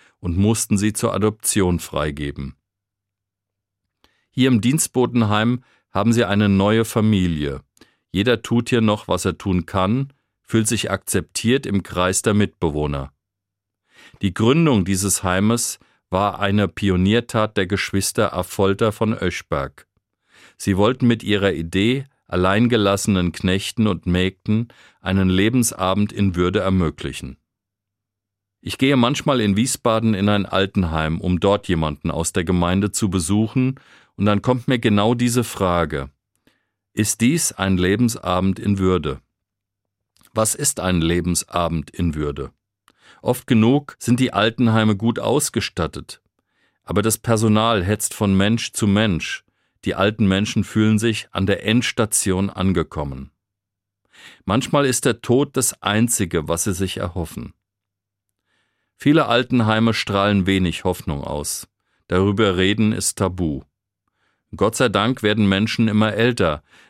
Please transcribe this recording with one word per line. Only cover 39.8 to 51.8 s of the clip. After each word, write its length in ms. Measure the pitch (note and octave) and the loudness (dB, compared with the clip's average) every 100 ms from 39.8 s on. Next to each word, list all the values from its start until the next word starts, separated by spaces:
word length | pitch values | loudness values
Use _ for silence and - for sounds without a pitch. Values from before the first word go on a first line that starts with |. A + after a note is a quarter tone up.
| _ _ _ _ _ - | _ _ _ _ _ -2
Was 180 | A2 | -2
ist 260 | - C#3+ - | -2 -4 -2
ein 220 | F#2 F2+ | 0 0
Lebensabend 880 | D#2+ F2 F2 E2+ - F2 E2+ E2 - | 2 0 0 -4 -4 -4 -2 -4 -8
in 240 | - F2 | -4 -4
Würde? 380 | D2+ D2 C#2 C2 _ _ _ _ _ _ - | -2 -6 -6 -12 _ _ _ _ _ _ -10
Oft 240 | - B2 - | -4 -4 2
genug 480 | A#2 A2 C#3+ C#3+ - | 4 4 2 0 -10
sind 220 | - B2+ | 0 0
die 120 | C3 | 2
Altenheime 640 | - A2 A2 A#2+ A2 A2 G2+ | 0 0 2 2 2 2 0
gut 220 | A2+ A2+ | -2 -2
ausgestattet, 1040 | A2+ C3 C#3+ - - - D#2+ - - - _ _ _ _ _ _ | 0 0 -2 -4 -6 -6 -6 -6 -16 -20 _ _ _ _ _ _
aber 180 | - F2+ | -4 0
das 160 | G#2+ A2 | 0 -2
Personal 640 | - A2+ A2 G#2+ A2+ A2+ | 0 2 4 4 2 0
hetzt 300 | F2+ G#2+ - | 0 -2 -2
von 240 | - G#2 F#2+ | -2 2 2
Mensch 340 | G2+ A2+ - | 2 0 -4
zu 120 | - G#2 | -2 2
Mensch. 600 | G2+ A2 E2+ - - _ _ _ _ | 2 2 0 -4 -12 _ _ _ _
Die 120 | - - | -6 0
alten 320 | G2 A2 G#2 | 0 2 2
Menschen 360 | F#2+ G#2 - | 2 0 -2
fühlen 360 | G2+ - G#2+ A2 | -2 2 2 2
sich 280 | A#2 A2 - | 0 -2 -6
an 160 | - G2 | -4 -2
der 180 | F#2+ - | 0 0
Endstation 880 | A2+ | 0